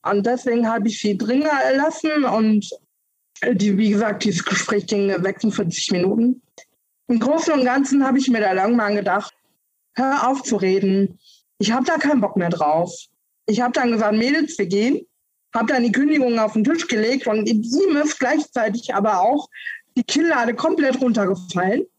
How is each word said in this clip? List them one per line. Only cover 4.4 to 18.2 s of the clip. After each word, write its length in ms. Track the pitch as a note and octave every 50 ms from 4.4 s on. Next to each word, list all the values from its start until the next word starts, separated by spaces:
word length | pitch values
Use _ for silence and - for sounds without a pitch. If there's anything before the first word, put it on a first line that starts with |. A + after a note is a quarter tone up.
| -
Gespräch 420 | - F#3+ - - - A3 G#3 G3+
ging 240 | - A3 G3+ G3 G3 F#3+ F3
sechsundvierzig 680 | F3+ G3 G3 - - G#3+ G3+ - G3+ E3 - - - -
Minuten. 520 | G3+ F3 F3+ F#3+ G#3+ A3+ A#3 B3 B3+ - _ _ _ - - _ _ _ _ _ _ _ _ -
Im 100 | A#3+ A3+
Großen 360 | - B3+ D4+ D#4+ D#4+ F4 D#4
und 100 | C#4 B3+
Ganzen 420 | B3 B3 C#4 C4+ - C4+ C#4 C4+
hab 80 | C4 B3
ich 140 | C#4 C4 C4
mir 120 | A#3 A3+
da 120 | G#3+ F#3+ F#3
irgendwann 400 | F#3+ F#3+ A3 A#3+ A#3+ G#3+ G3+ G#3
gedacht, 380 | G#3 F#3+ F#3+ F3+ - - - _ _ _ _ _ _ _ _ _ _ _ _ _
"Hör 340 | - B3+ C4+ C#4+ C#4+ - B3
auf 140 | C4+ C4+
zu 140 | - - A#3
reden. 640 | G3 F#3+ F#3 F#3+ G3 G3 F#3+ F#3+ G3 G3 F#3+ - _ _ - - _ _ _ _ _
Ich 140 | G3+ G#3
hab 140 | A#3 C4 B3+
da 100 | - E4
keinen 240 | D4+ D4+ C#4+ D4+ B3+
Bock 160 | G3+ G3+ -
mehr 140 | F#3+ F3 E3+
drauf." 420 | F3 E3 D#3 D3 D#3 E3 F3 F3 - - - _ _ _ _ _ _ _ _
Ich 160 | - G#3+ G#3+
hab 100 | B3 B3
dann 180 | A#3+ D4+ C4 A#3+
gesagt, 260 | A#3 G#3+ A3 G#3+ G#3+
"Mädels, 420 | A3 A#3 C4 C#4+ D#4+ D4+ D#4 - -
wir 80 | G3
gehen." 400 | E3+ F#3+ G3+ G#3+ B3+ C#4+ - - _ _ _ _ _ _ _ _ _
Hab 140 | - A#3 A3+
dann 160 | A3 C#4+ B3+
die 80 | A#3+ A#3+
Kündigung 480 | G3 B3 C#4 D4 D#4 D4 B3+ A#3+ A#3 A3+
auf 140 | G#3+ G#3+
den 100 | - A3
Tisch 240 | G#3 C4 E4 E4 E4
gelegt 400 | - B3 A3 G#3+ A3+ C4+ C4+ -
und 220 | A#3+ G#3+ A3 G#3 A3
ihm 480 | A#3 G#3 A3+ A#3 B3 D#4 G4 F#4 D4+
ist 240 | C#4+ D4+ D4+ - -